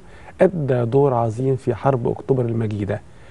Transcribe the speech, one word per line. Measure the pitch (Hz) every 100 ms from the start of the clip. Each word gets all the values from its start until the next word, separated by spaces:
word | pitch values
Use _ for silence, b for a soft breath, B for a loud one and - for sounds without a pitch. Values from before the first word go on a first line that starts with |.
| B B B -
أدى | 185 175 135 123 117
دور | 139 143
عظيم | 120 117 110 131 131
في | - 117
حرب | 135 131 117
أكتوبر | 110 - 131 120
المجيدة، | 113 110 104 98 101 - B B